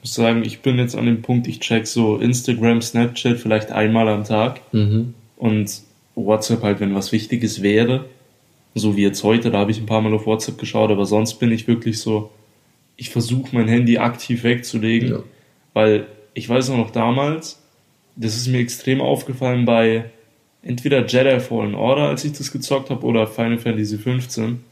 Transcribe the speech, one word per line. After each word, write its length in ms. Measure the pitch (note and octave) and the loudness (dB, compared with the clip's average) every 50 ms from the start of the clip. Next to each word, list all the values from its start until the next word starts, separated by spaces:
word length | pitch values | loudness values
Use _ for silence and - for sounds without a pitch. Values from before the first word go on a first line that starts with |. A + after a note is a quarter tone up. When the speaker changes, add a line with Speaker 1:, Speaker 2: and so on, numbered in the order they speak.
Speaker 1:
Ich 80 | - - | -12 -8
muss 40 | - | -2
sagen, 300 | - A#2 A2+ A#2 A#2 A2+ | 0 2 2 2 2 -2
ich 160 | A2 - - | -4 -8 -2
bin 180 | - C3+ B2 B2 | 0 0 2 2
jetzt 160 | B2 B2 - | 0 0 -2
an 100 | - A#2 | -2 2
dem 160 | A#2+ A#2+ A2+ | 2 2 0
Punkt, 240 | A2+ - B2 B2 A#2+ | 0 0 0 0 0
ich 140 | - A2+ - | -2 -8 -8
check 260 | - - A#2 A2+ A2+ | -2 0 0 0 0
so 320 | - - A#2+ A2+ G#2+ G#2+ - | -2 0 2 2 2 2 2
Instagram, 640 | G#2+ A#2+ B2 A#2+ - - A#2+ G#2+ A2+ A#2 A#2 A#2 | 2 0 0 0 0 -2 -2 2 2 2 2 2
Snapchat 560 | A#2 - - A#2 A#2 A#2+ - - - B2 A#2+ A#2 | 0 -2 0 0 0 0 -2 -2 0 0 0 0
vielleicht 340 | - A2 G#2+ A2 G#2+ - | 0 0 0 0 0 -2
einmal 360 | G#2 G#2 G#2+ G#2+ A2+ A2+ A2+ A2 | -2 0 2 2 4 4 2 2
am 160 | G#2 G#2 G#2+ | 0 0 -2
Tag. 360 | G#2+ A2 G#2+ A2+ C3 B2 - - - | -2 0 0 0 0 -4 -10 -12 -2
Speaker 2:
Mhm. 420 | - A2 G#2+ G#2 G#2 A2 A#2 B2 A#2+ - - _ _ | 0 2 2 2 2 0 0 -2 -8 -16 -20 _ _
Speaker 1:
Und 460 | _ - A2+ G#2+ G#2+ G2+ G2 - - _ _ _ _ _ _ _ | _ -2 0 0 0 -2 -4 -8 -14 _ _ _ _ _ _ _
WhatsApp 480 | - G2+ G2 A2 G#2+ A2 - A2+ A2 | -6 2 2 2 2 2 -2 -2 0
halt, 160 | - G#2 G2+ F#2+ | 2 0 0 0
wenn 140 | G#2 G2 G2 | 0 -2 -2
was 160 | G2 G2 - | -2 -2 -2
Wichtiges 500 | - A2 - - B2+ A#2 A#2 G#2 - - | -2 -2 -2 -2 -4 -2 -2 -4 -4 0
wäre. 420 | G2 G2+ G#2 A2 A#2 A#2+ C3 C3+ D3+ - - _ _ _ _ _ _ _ _ _ _ _ _ | 2 4 4 4 4 2 0 -2 -4 -10 -20 _ _ _ _ _ _ _ _ _ _ _ _
So 200 | A2 G#2+ G#2+ G2+ | -2 0 0 2
wie 60 | G2+ | 4
jetzt 200 | G2+ G2+ G2 - - | 2 2 0 2 2
heute, 260 | G#2+ A2+ A#2 A#2 A#2 | 2 2 4 2 0
da 80 | G#2 G2+ | 0 2
hab 80 | G2+ G2+ | 0 0
ich 80 | G#2+ G#2+ | 0 -4
ein 80 | A2 | -2
paar 140 | G#2 A2 A2 | 0 0 0
Mal 140 | A2 A2 G#2+ | 2 2 0
auf 120 | G#2+ G#2+ | 0 0
WhatsApp 320 | A2 A2 G#2+ - - - - | 0 -2 -2 -2 -8 -8 -8
geschaut. 320 | - - - A2+ A2 G#2+ | -10 -4 0 0 2 2
Aber 160 | G#2+ F#2+ G2+ | 2 2 2
sonst 280 | F#2+ G#2 G#2+ A2 A#2 - | 2 2 2 0 0 -2
bin 160 | - B2+ A#2 | 0 0 0
ich 160 | A2+ A2 - | 0 0 0
wirklich 320 | - A#2 A#2 - A#2 G#2+ G#2+ | 0 0 0 0 -4 -6 -4
so, 300 | - A2+ A2 G#2+ G#2 - _ _ _ _ _ _ _ _ _ _ _ _ _ | -4 -2 -2 -2 -4 -8 _ _ _ _ _ _ _ _ _ _ _ _ _
ich 140 | - B2 - | -16 -16 -6
versuch 420 | - A#2+ A2+ A#2 B2 C3 C3 - | -4 -4 -2 0 -2 -2 -2 -2
mein 160 | B2+ A#2+ A2+ G#2+ | 0 0 2 2
Handy 300 | A2+ A#2+ B2 A#2 A#2 G2+ | 2 2 4 4 4 4
aktiv 460 | A2+ A#2+ A#2+ - - - B2 A#2 A#2 | 2 0 -2 -4 -6 -4 -4 -2 0
wegzulegen. 680 | A#2+ B2+ B2 B2 - - A2+ G#2+ A2+ A2+ A#2 A#2+ B2 | 0 0 0 -4 -6 -6 -2 0 0 0 0 0 -2
Speaker 2:
Ja. 120 | - - - - _ _ _ _ _ _ _ _ _ | -4 -6 -8 -14 _ _ _ _ _ _ _ _ _
Speaker 1:
Weil 320 | A2 A2 G#2+ G#2+ - - - - - - _ _ | 2 4 4 4 2 0 -6 -18 -20 -20 _ _
ich 140 | C3 - - | -12 -4 0
weiß 220 | A#2+ C3 B2+ B2+ | 0 0 0 0
auch 60 | C3+ | 0
noch 140 | A#2+ A2+ A2+ | -2 -2 0
damals, 680 | - A#2+ A2+ A#2 A#2+ C3+ C#3+ D3 D#3+ D#3+ D#3+ - - _ _ _ _ _ _ _ _ _ _ _ _ | -2 -2 0 0 0 0 0 -2 -2 -4 -8 -14 -18 _ _ _ _ _ _ _ _ _ _ _ _
das 200 | - A2+ A2 G#2+ | -6 -6 -6 -4
ist 100 | A#2+ B2 B2+ | -4 -2 -2
mir 100 | B2+ B2 | 0 0
extrem 420 | A#2+ A#2+ - - - C3 C3 C3+ | 0 -2 -6 -6 -2 -2 0 0
aufgefallen 640 | B2+ C3 C#3+ - - - B2+ B2+ C3+ B2+ B2 B2 A#2+ | 2 0 0 -2 -2 -8 -8 -4 -2 -2 0 2 2
bei 420 | A#2 A#2 A#2 A2+ A2+ A2+ A2+ A2 A2+ - _ _ _ _ _ _ _ _ _ | 4 4 4 4 4 2 0 -4 -8 -16 _ _ _ _ _ _ _ _ _
entweder 420 | - - B2 B2 - D3 C#3 C3 A#2 | -8 -8 -8 -4 0 2 2 2 2
Jedi 340 | - B2 B2+ C3 C#3 C3 B2 | 2 2 4 4 4 4 2
Fallen 340 | A#2+ - A#2 A2+ G#2+ G#2+ G2+ | 0 -2 -4 -2 -2 -2 -2
Order, 340 | - G#2+ A#2+ C3+ C#3+ D3 D3 | -2 2 2 2 2 2 0
als 160 | C#3+ - - | 0 -2 -4
ich 80 | D3 | -6
das 200 | D3 - C#3+ - | -6 -6 -10 -8
gezockt 380 | - B2+ B2+ - C#3+ C3+ C3+ - | -8 -10 -4 -2 -2 -2 -2 -4
hab, 140 | C3+ A#2 - | -6 -4 -2
oder 220 | B2 A#2 A2+ A2 | 0 2 2 0
Final 320 | G#2+ - - A#2 A2+ A#2 A2+ | 0 -2 -4 -2 -2 -2 -2
Fantasy 400 | - A#2+ A2 G#2+ G#2+ G#2 G#2+ G#2 | -2 -2 -2 -2 -2 -4 -4 -4
fünfzehn. 680 | - B2+ B2+ B2+ B2+ - - A#2 A2 A2+ B2 B2 - _ | -2 -2 -2 -2 -4 -6 -6 -4 -4 -4 -4 -8 -10 _